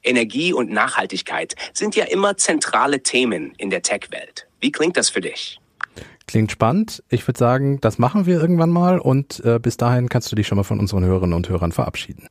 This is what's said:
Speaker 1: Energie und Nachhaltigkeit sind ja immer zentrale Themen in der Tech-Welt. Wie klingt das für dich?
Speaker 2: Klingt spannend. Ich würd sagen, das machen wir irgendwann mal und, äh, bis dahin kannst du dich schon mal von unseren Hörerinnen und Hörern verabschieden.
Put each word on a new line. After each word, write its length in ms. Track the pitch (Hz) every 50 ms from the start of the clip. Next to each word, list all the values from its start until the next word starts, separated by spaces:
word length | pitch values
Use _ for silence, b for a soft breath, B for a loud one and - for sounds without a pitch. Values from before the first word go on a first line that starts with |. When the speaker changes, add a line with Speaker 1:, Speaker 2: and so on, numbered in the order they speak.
| -
Speaker 1:
Energie 500 | 123 127 120 117 107 110 131 165 180 175
und 180 | 127 120 90
Nachhaltigkeit 840 | 98 104 113 131 - - - - - - - - - - 165 - - B B B B
sind 220 | - 196 214 -
ja 100 | 214 208
immer 320 | - - 190 196 202 196
zentrale 640 | - - - 170 151 - - - 110 123 139 143 135 _
Themen 500 | - - 123 127 120 101 82 76 - -
in 120 | - 104 98
der 120 | 95 87
Tech-Welt. 640 | - - - - - - - - - - _ - - _ _ _
Wie 100 | - 139
klingt 240 | 147 - 151 170 175
das 140 | - 113 -
für 120 | - 107
dich? 380 | 90 92 - - - - - - _ _ _ _ - B B B B B B B B
Speaker 2:
Klingt 240 | - - 113 110 104
spannend. 520 | - _ 110 113 139 196 220 - - - _ _
Ich 180 | - 120 -
würd 100 | - 120
sagen, 420 | - 123 120 127 131 139 139 139 135
das 160 | - 110 - -
machen 260 | 120 123 - 208 190
wir 140 | 175 180 165
irgendwann 300 | 156 170 180 170 165 170
mal 300 | 170 175 175 180 185 175
und, 440 | - 139 131 139 143 _ - - -
äh, 160 | 117 117 117
bis 160 | 117 120 -
dahin 300 | - 120 120 123 123 123 120
kannst 220 | - 123 - -
du 40 | -
dich 120 | 107 104
schon 80 | - 101
mal 80 | 98 98
von 160 | - 110 101
unseren 240 | 104 98 101 95 92
Hörerinnen 320 | 92 92 92 92 90 85
und 140 | 85 87 -
Hörern 220 | 92 87 87 85
verabschieden. 560 | - - - - - - - - 202 - - -